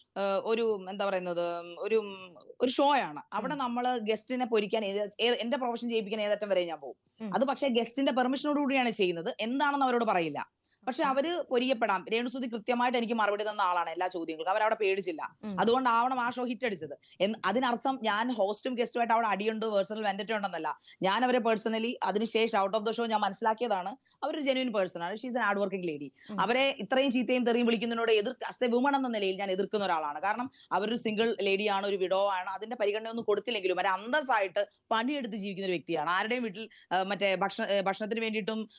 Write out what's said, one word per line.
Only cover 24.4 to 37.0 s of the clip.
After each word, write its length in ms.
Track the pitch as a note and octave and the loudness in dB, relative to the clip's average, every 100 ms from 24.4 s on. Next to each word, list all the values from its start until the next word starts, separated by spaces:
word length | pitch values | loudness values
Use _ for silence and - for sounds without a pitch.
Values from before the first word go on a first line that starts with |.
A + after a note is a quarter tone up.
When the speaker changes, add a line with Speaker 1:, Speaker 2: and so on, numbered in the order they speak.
Speaker 1:
ജെന്യുയിൻ 320 | C#4 C4 B3+ | 0 0 0
പേഴ്സൺ 300 | G#3 F#3 F3 | 0 -2 -2
ആണ്. 120 | F3 G#3+ | -6 -6
She 140 | B3+ | -4
is 60 | A#3+ | 0
an 80 | G#3+ | 0
hard 160 | G3+ | 2
working 280 | G3+ F#3+ F3 | 0 -2 -4
lady. 180 | D3 C#3+ - - | -6 -10 -14 -10
Speaker 2:
ഉം. 100 | G#3 | -2
Speaker 1:
അവരെ 340 | F#3+ B3 C4+ - | 2 2 2 0
ഇത്രയും 320 | G3+ C4 C#4 | 0 2 4
ചീത്തയും 320 | B3 A#3+ B3+ | 2 2 2
തെറിയും 220 | A#3+ A#3 A#3 | 4 4 4
വിളിക്കുന്നതിനോട് 460 | A3+ A#3 A#3 A3+ | 2 0 0 2
എതിർ-, 260 | A3 G3+ C4+ - | 2 2 -4 -8
as 180 | - B3+ | -2 0
a 40 | |
woman 220 | A#3+ C#4 C#4 | 2 2 2
എന്ന 120 | C4 | 0
നിലയിൽ 280 | A3 F#3+ F#3+ | 0 -2 -2
ഞാൻ 160 | G3 | -2
എതിർക്കുന്ന 340 | F#3 G3+ G#3+ F#3+ | 0 0 0 0
ഒരാളാണ്. 360 | E3 D3+ D3+ | 0 -2 -4
കാരണം 300 | F#3+ A3 C4 - - | -2 -2 -4 -10 -2
അവരൊരു 240 | F3+ G#3+ A#3+ | 0 0 -2
സിംഗിൾ 400 | A3 G#3+ A3+ A3 | -2 0 0 0
ലേഡി 260 | G3 G3 G#3+ | 2 2 2
ആണ്, 200 | G3 G3+ | 0 0
ഒരു 80 | G3 | 0
വിഡോ 360 | F#3 F#3+ G3+ | 2 2 2
ആണ്. 180 | F#3 F#3 | 0 -4
അതിന്റെ 260 | F#3+ A3 A#3 | -8 -8 -2
പരിഗണന 340 | G3+ G#3 A3+ | 0 0 -4
ഒന്നും 160 | A#3 A3 | -4 0
കൊടുത്തില്ലെങ്കിലും 500 | G#3 G#3 A3 F#3 F3+ | 0 0 -2 0 2
അവരെ 140 | F#3+ | 2
അന്തസ്സായിട്ട് 800 | F#3 A3 D4 C4 A3+ G3 F#3+ G3+ _ _ | 0 0 0 2 2 2 0 -2 _ _
പണിയെടുത്ത് 440 | A3 A#3+ D4 A#3 G#3 | 0 2 -2 -4 -6
ജീവിക്കുന്ന 300 | G3+ F#3 G3 | -6 -4 -2
ഒരു 60 | |
വ്യക്തിയാണ്. 380 | F3 - D#3+ D3+ | -2 -2 -2 0
ആരുടെയും 340 | F#3 G#3+ B3 | 0 0 -2
വീട്ടിൽ, 260 | A3+ F#3 A3 - - | -4 -6 -12 -14 -4
ആ, 120 | F3+ | -2